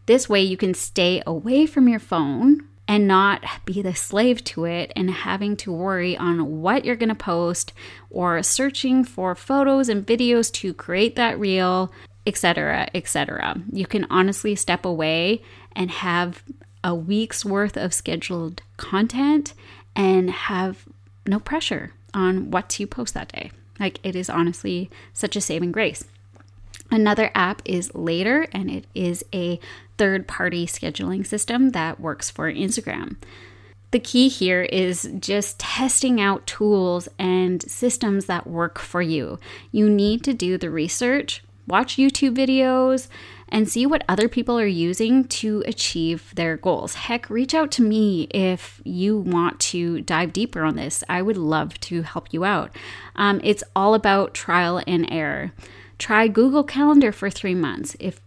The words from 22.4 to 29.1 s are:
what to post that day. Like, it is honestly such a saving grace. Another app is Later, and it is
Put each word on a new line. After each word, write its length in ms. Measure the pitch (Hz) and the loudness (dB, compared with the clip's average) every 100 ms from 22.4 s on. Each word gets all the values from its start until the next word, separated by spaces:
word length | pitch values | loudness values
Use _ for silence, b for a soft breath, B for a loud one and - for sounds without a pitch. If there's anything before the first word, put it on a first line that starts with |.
| - | 0
what 200 | 180 - | -2 -4
to 160 | - 202 | -6 -8
post 260 | - 226 | -8 -8
that 180 | - - | -8 -10
day. 200 | - - - - - | -12 -14 -16 -16 -6
Like, 220 | 196 - | -6 -6
it 140 | 190 180 | -8 -6
is 140 | 180 | -4
honestly 580 | 170 170 170 196 180 185 B B | -2 0 -2 -6 -6 -6 B B
such 240 | - - 208 | -6 -6 -4
a 60 | |
saving 300 | - 165 175 | -4 -2 -2
grace. 320 | 202 185 - - - - - - - - - - | -2 -2 -4 -14 -20 -20 -20 -20 -20 -20 -14 -2
Another 400 | 220 214 208 220 | 2 4 2 2
app 260 | - 185 214 | 2 0 -2
is 300 | - 180 - | -4 -4 -6
Later, 520 | 175 170 170 208 285 - | -6 -4 0 2 0 0
and 180 | 196 185 | -4 -6
it 160 | - - | -8 -8
is 300 | 185 175 | -4 -4